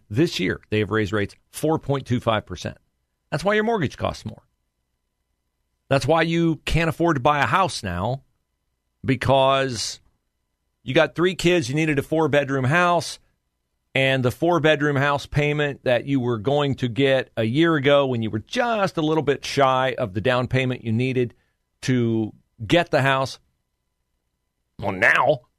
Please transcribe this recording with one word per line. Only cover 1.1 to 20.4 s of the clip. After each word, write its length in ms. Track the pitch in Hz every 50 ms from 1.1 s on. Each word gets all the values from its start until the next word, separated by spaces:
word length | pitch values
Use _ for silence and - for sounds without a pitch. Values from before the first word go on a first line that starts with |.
rates 240 | 107 104 101 95 - _ _ _
four 300 | - - - 156 160 -
point 260 | - - 139 135 127
two 140 | - 123 123
five 260 | - 117 110 104 -
percent. 320 | - 92 - - - - - _ _ _ _ _ _ _ _ _ _
That's 120 | 156 147 165
why 120 | 202 214
your 80 | 214 214
mortgage 340 | 226 233 208 147 107 -
costs 260 | - 98 92 - - -
more. 200 | 110 - - _ _ _ _ _ _ _ _ _ _ _ _ _ _ _ _ _ _ _ _ _ _ _ _ _ _ _ _ _ -
That's 160 | 135 139 -
why 160 | 135 160 165
you 360 | 165 165 165 170 170 165 160 - -
can't 240 | - - 156 170 160
afford 260 | - - 165 170 160
to 60 | 135
buy 180 | 120 147 147 143
a 80 | 135
house 340 | 110 143 185 190 143 - -
now, 400 | - 92 87 87 95 113 131 139 - _ _ _ _ _ _ _ _ _ _ _ _ _ _ _ -
because 960 | 101 135 120 - - 139 135 131 135 135 135 135 135 120 101 - - - - _ _ _ _ _ _ _ _ _ _ _ _ _ _ _ _ -
you 100 | 123 131
got 220 | 160 156 151 -
three 180 | - 170 185 180
kids, 340 | - - 175 180 175 131
you 60 | 107 135
needed 240 | 156 160 156 147
a 60 | 127 -
four-bedroom 640 | - 160 160 160 143 135 147 139 131 135 135 127
house, 520 | 127 156 175 180 175 175 165 - - - - _ _ _ _ _ _ _ _ _ _ _ _ _ _ -
and 280 | 135 135 135 135 135 120
the 80 | 123
four-bedroom 640 | - - 160 170 170 165 139 156 156 139 147 147 143
house 300 | 131 143 143 143 135 -
payment 580 | - - - 147 147 147 151 147 143 127 - -
that 200 | 127 123 117 -
you 140 | 139 139 135
were 180 | 120 123 120
going 380 | 110 101 135 143 147 147 139 127
to 120 | - 131
get 440 | 123 107 117 139 135 135 131 - - _
a 80 | 117 113
year 320 | 110 120 151 165 170 160
ago 300 | 147 127 143 143 143 139
when 160 | 131 123 113
you 80 | 113 107
were 100 | 104 110
just 580 | - - - 247 240 240 226 214 196 180 -
a 40 | 170
little 220 | 156 156 160 160 143
bit 200 | 151 135 - -
shy 520 | - - 143 139 131 131 127 131 131 123
of 160 | - 131 101 92
the 80 | 107
down 260 | 92 127 123 123